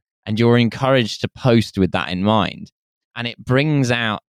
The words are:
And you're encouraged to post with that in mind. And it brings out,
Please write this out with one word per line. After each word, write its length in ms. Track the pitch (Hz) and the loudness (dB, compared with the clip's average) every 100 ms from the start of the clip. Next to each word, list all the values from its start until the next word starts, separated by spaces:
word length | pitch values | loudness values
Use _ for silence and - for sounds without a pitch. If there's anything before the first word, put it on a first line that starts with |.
| _ _ - | _ _ -8
And 120 | 107 | 0
you're 200 | 117 120 | 2 4
encouraged 640 | 117 - 131 135 110 - | 2 0 0 2 0 -4
to 60 | - | -8
post 500 | - 127 117 104 - | -2 2 2 2 0
with 140 | 92 | 0
that 180 | 95 65 | 0 -6
in 120 | 90 | -2
mind. 480 | 101 110 85 - - _ _ _ _ 120 | 0 2 0 -6 -18 _ _ _ _ -12
And 100 | 120 | -10
it 120 | - | -10
brings 480 | 113 127 156 143 123 | -2 0 2 0 0
out, 320 | 120 113 104 | -2 -2 -6